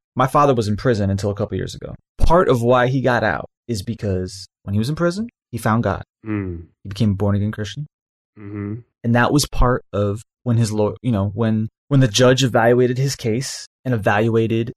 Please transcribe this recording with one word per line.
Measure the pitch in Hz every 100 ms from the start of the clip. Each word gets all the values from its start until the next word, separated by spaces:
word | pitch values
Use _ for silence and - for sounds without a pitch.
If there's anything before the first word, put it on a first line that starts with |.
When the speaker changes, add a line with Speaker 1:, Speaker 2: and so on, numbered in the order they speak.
| _ -
Speaker 1:
my | 127
father | 151 143
was | 120 104
in | 104
prison | 135 110 98
until | 98 104
a |
couple | 98 104 95
years | 90 -
ago. | - - _ -
Part | - 170 -
of | 127
why | 117 127 123
he | 131
got | 127 120
out | 107 71 - _ -
is | 110
because | 90 110 107 92 92 - - _
when | -
he | 101
was | 113
in | 156
prison, | 175 185 233 - _
he | 117
found | - 220
God. | 101 87 - _ 110
Speaker 2:
Mm. | 107 95 85 82 _
Speaker 1:
He | 98
became | 95 110
a |
born-again | 95 101 101 101
Christian. | 107 104 - 147 _ _ _ _ -
Speaker 2:
Mm-hmm. | 101 104 101 113 - _
Speaker 1:
And | 117
that | 120 120
was | 147 -
part | - 127 123 -
of | 98 101 104 - _
when | 120 117
his | 113
law-, | 107 104 -
you | 127
know, | 107 98
when, | 101 113 110 110 _ -
when | 143
the | 131
judge | 104 127 127
evaluated | 127 117 113 123 123 127
his | 135 -
case | 120 110 135 - - _
and | 127
evaluated | 120 107 104 113 113 113 113 117